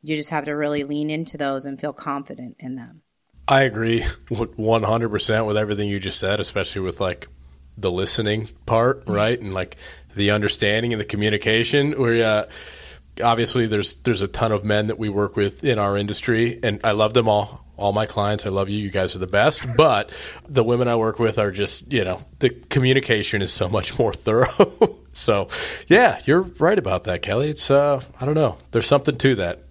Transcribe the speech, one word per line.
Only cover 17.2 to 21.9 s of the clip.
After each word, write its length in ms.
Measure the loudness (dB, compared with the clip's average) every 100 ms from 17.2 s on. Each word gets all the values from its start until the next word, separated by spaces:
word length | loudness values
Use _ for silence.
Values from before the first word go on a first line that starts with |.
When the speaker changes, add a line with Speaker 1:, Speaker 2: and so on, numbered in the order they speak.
| 4
Speaker 2:
all. 360 | 2 0 -10 -20 -4
All 180 | -2
my 120 | 0 -2
clients, 400 | -2 -2 -2 -2
I 40 |
love 180 | -2 -2
you. 100 | -4
You 120 | -4
guys 260 | -2 -2 -4
are 40 |
the 60 | -2
best. 380 | 2 2 0 -4 2
But 340 | 4 4 -2 -10 -16 -16 -4
the 160 | 0 2
women 240 | 2 2
I 80 | 2
work 200 | 0 0
with 220 | 0 2
are 100 | -2
just, 420 | -2 -4 -4 -2